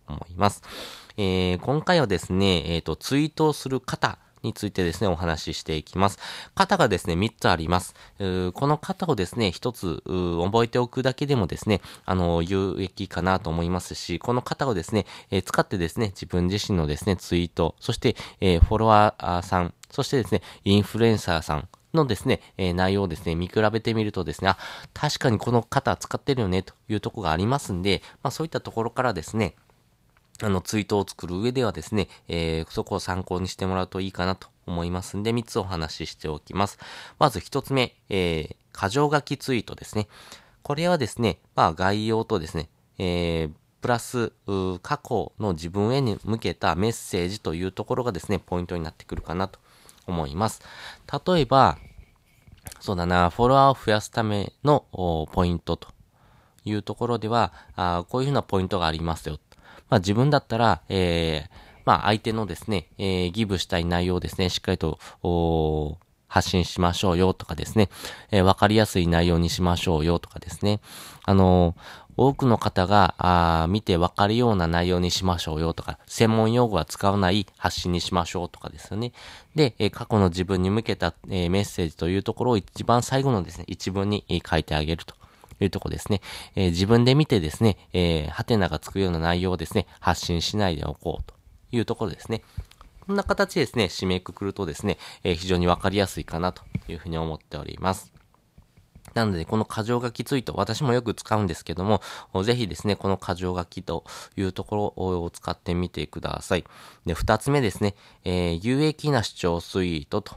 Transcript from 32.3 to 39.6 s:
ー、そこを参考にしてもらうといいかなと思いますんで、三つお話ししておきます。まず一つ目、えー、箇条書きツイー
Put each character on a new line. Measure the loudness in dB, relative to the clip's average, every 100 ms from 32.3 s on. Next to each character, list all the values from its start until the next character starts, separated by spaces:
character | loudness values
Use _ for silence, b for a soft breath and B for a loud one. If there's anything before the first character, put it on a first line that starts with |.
| -2 -2 -2
ー、 | -4
そ | -6
こ | -4 -4
を |
参 | -4 -6
考 | -4 -4
に | -4
し | -4
て | -2
も |
ら | -2 -4
う |
と | -4
い | -6
い |
か | -2 -2
な | -4
と | -8 _ -8
思 | -4 -4
い |
ま | -4
す | -6 -6
ん |
で、 | -2
三 | -2
つ | -2 -4
お |
話 | -4 -4 -6 -6 -10
し |
し |
て | -8 -8
お | -8
き | -6
ま | -2 -2
す。 | -2 B B B 0
ま | 0
ず | 0
一 | -6 -8
つ | -2
目、 | 0 0 -4 -6
え | -2 0 -2 -6 -12 _
ー、 | -6 -2
箇 |
条 | 0 2
書 | 0
き | -2 -6
ツ | -2
イ |
ー | -2